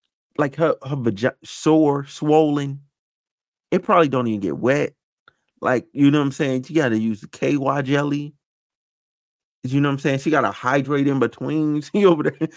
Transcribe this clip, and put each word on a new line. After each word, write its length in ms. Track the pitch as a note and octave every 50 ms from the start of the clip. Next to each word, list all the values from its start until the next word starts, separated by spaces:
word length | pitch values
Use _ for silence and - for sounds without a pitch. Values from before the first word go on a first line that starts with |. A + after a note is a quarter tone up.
| _ _ _ _ _ _ _ -
like, 160 | D3 C#3 C#3+
her, 220 | D#3 E3 D3+ - - - C3
her 60 | C#3+
vagi-, 400 | C3+ A#2 A#2 G2+ G2 A#2 C3+ - _
sore, 640 | - - - - - D#3 D#3 D#3 D#3 D3 C#3+ C#3 C#3
swollen. 760 | C#3 - - D3+ D3+ D3+ D#3 D#3+ D3 D3 D3 C#3+ C#3 C#3 C#3 - _ _ _ _ _ _ _ _ _ _ _ _ _ _ _ _ _
It 100 | - F3+
probably 260 | - - G3+ F3 E3 C#3
don't 200 | C3 B2+ B2 A2+
even 120 | A2 G2+
get 180 | F#2+ E2+ C#2+ -
wet. 360 | - B2 C#3 D3 D3 - - _ _ _ _ _ _ _ _ _ _ _ _ _
Like, 240 | - A#2 B2+ A#2 - _
you 200 | - C#3 C#3+ C#3+
know 60 | C#3+ D3+
what 60 | C#3+
I'm 60 | C#3
saying? 300 | C3+ - D3+ C3+ C3 C3
She 120 | B2+ - D3
gotta 240 | D#3+ D3 A#2+ A2 A2
use 220 | A2 A2+ G#2+ G2
the 80 | - -
K 280 | - - C3 C#3 D3
Y 260 | C#3+ C3+ C#3 C#3 C#3+
jelly. 520 | C3+ B2+ C#3+ C#3+ C#3+ C#3+ C#3+ D3 D3 D3+ - _ _ _ _ _ _ _ _ _ _ _ _ _ _ _ _ _ _ _ _ _ _ _ _ _ -
You 160 | B2+ C3 C#3+
know 80 | C#3+ C#3+
what 60 | C#3
I'm 40 | C3+
saying? 220 | - D3+ C3+ C3+
She 100 | - D#3+
gotta 220 | D3+ C#3+ A#2+ G2
hydrate 560 | G2 - - B2 C#3 C#3+ C3 C3+ D3 C#3+ C#3 C#3
in 100 | C#3 C3+
between. 640 | A#2 A#2 - - C3 C3+ D3 D#3 D#3 D3+ D3 D3+
<laughs> 100 | D3 -
She 140 | - G#3 G3+
over 160 | F#3+ E3+ D3+
there, 260 | D3 D3+ - - D#3+ D#3 -